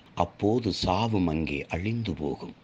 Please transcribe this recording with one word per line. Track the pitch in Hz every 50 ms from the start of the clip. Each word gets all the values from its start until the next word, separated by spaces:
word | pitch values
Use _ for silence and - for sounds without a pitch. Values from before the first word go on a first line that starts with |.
| - - -
அப்போது | - 87 - - - 104 104 113 127 113 101 85
சாவும் | - - 95 90 98 117 117 110 95 90 85
அங்கே | 76 80 80 - 73 69 69 -
அழிந்து | - 82 92 110 117 117 110 101 78
போகும். | 76 73 71 - - - - - -